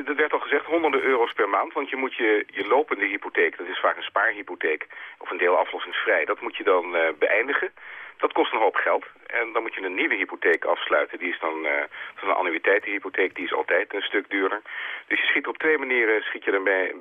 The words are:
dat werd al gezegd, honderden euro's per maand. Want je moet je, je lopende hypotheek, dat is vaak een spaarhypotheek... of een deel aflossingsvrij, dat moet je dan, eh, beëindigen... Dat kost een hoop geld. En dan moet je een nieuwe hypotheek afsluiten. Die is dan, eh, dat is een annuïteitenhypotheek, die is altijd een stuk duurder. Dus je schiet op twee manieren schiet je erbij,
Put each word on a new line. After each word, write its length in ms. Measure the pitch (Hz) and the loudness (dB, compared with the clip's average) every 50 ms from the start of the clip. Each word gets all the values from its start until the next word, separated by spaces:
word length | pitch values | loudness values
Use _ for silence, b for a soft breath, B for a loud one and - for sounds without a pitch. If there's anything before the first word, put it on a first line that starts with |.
| 139 | 0
dat 120 | 139 147 | 0 2
werd 160 | 139 151 147 | 2 2 2
al 60 | 156 - | 0 -2
gezegd, 260 | - - 135 147 - | 0 0 0 0 0
honderden 380 | - 160 170 160 151 135 135 | 2 0 2 4 4 2 4
euro's 300 | - 131 135 120 117 113 | 4 4 4 4 2 2
per 160 | - - 113 101 | 2 0 0 2
maand. 240 | 101 98 - 113 | 2 2 0 0
Want 180 | - 156 139 131 | -2 -6 -4 -4
je 60 | 135 | -4
moet 180 | 131 131 127 - | -4 -4 -4 -2
je, 300 | - 120 110 107 104 - | 0 2 4 4 2 2
je 200 | - - 98 98 | -2 -6 -4 0
lopende 400 | 101 120 139 151 - 120 98 101 | 2 4 2 2 2 0 0 0
hypotheek, 520 | 98 101 117 - - - - 87 80 - - | -2 -2 -4 -6 -4 0 2 2 2 0 -4
dat 80 | 90 | -8
is 140 | 90 90 - | -8 -4 0
vaak 160 | - 90 85 | 0 0 0
een 60 | 85 - - | -2 -4 -4
spaarhypotheek... 760 | - 98 101 113 104 104 98 - 87 - - 82 78 - - - B B B B B B | 0 0 0 0 -2 -4 -8 -10 -6 -4 -2 -2 -2 -2 -6 -10 B B B B B B
of 120 | - - | -10 -6
een 80 | 92 87 | -2 2
deel 180 | 90 87 90 | 4 4 6
aflossingsvrij, 680 | 85 - - - 87 - - - - - 113 98 85 78 | 4 4 2 -2 -8 -8 -6 -4 -2 0 2 2 2 2
dat 160 | - 101 - | 0 -2 -4
moet 160 | 120 117 - | -6 -10 -8
je 80 | - 110 | -2 2
dan, 320 | 101 92 90 85 90 87 | 4 4 4 2 0 0
eh, 160 | 85 82 80 78 - | 0 2 0 0 2
beëindigen... 540 | - - 95 107 120 139 139 - - 190 - B B B B B B B B | 2 2 2 2 0 0 -2 -2 -2 -4 -8 B B B B B B B B
Dat 160 | B - - | B -4 -2
kost 200 | - - 151 - | 0 0 0 2
een 140 | - 113 110 | 2 2 2
hoop 80 | 95 - | 2 2
geld. 300 | - - 85 87 - - - - - - | 2 2 2 2 0 -2 -6 -20 -20 -10
En 260 | - - 120 117 113 | -6 -4 -4 -2 -2
dan 100 | 113 117 | -2 -2
moet 120 | 113 110 - | -4 -4 -6
je 80 | - | -6
een 120 | 95 92 90 | -6 -4 -2
nieuwe 200 | 101 151 - 120 | -2 0 0 0
hypotheek 500 | 98 92 - - - - 92 82 - - | -2 -2 -4 -4 0 2 2 2 4 2
afsluiten. 540 | - 87 - - - - 76 73 - - - | 0 0 0 0 0 2 2 2 0 -4 -6
Die 100 | - - | -6 -6
is 120 | 80 - | -4 -4
dan, 260 | 82 82 80 80 80 | -4 -4 -4 -4 -2
eh, 140 | 76 71 73 73 - B B B B B | -2 -2 -2 -2 -6 B B B B B
dat 80 | B | B
is 60 | 101 98 | -2 0
een 60 | 90 | 0
annuïteitenhypotheek, 1000 | - 92 90 82 76 - 98 98 107 - 107 101 98 - 95 - - 95 90 - | 0 0 -2 -2 0 2 4 4 2 2 -2 -6 -6 -6 -4 -2 -2 -2 -2 -2
die 100 | - - | -6 -6
is 100 | 80 - | -4 -2
altijd 400 | 73 78 - 87 90 104 - - | -2 0 2 0 0 0 -2 -4
een 80 | 101 - - | -6 -4 -2
stuk 200 | - 104 92 - | -2 -2 -2 -2
duurder. 300 | - 98 95 95 101 104 - B B B B B B B B B | -2 0 0 0 -2 -4 -8 B B B B B B B B B
Dus 120 | 110 - | -2 0
je 60 | - | 2
schiet 200 | - - 143 143 | 2 0 0 -2
op 120 | - 117 - | -4 -4 -2
twee 200 | - 160 156 147 | 0 2 2 2
manieren 440 | 135 131 127 123 117 110 110 107 | 0 0 2 2 4 4 2 2
schiet 220 | 98 - - 113 - | 0 -4 -8 -6 -2
je 60 | 113 | 0
erbij, 440 | 98 98 95 101 95 92 92 85 - 90 | 0 2 2 2 2 2 0 -2 -4 -6